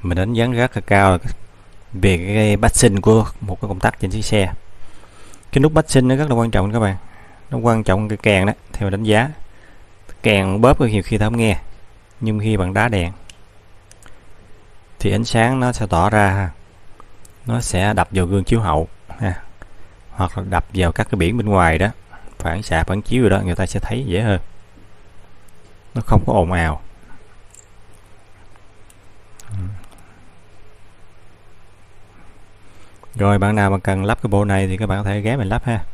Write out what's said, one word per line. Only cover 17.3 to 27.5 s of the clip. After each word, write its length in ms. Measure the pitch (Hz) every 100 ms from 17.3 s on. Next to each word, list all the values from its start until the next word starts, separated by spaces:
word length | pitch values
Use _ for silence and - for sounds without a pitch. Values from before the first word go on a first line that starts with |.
| - -
Nó 160 | 117
sẽ 320 | 123 92 98
đập 140 | 104 -
vào 140 | 92 87
gương 180 | 98
chiếu 160 | 92 117
hậu 280 | 101 76 82 - - -
ha. 240 | 107 87 - - - - - - -
Hoặc 260 | - 190 -
là 60 | -
đập 160 | 87 -
vào 180 | - 87
các 160 | - -
cái 60 | 101
biển 200 | 85 117
bên 80 | 107
ngoài 320 | 98 85 80
đó, 100 | 98 - - - - -
phản 240 | - 82
xạ, 200 | 107 82
phản 180 | 80 95
chiếu 200 | 104 123
rồi 80 | 117
đó, 120 | 98 98
người 100 | 87
ta 100 | 90
sẽ 140 | -
thấy 260 | - 123 131
dễ 160 | 87
hơn. 200 | 113 95 - - - - - - - - - - - - - - - 117
Nó 60 |
không 220 | - 107 -
có 60 |
ồn 180 | 117 85
ào. 300 | 90 82 85 - - - - - - -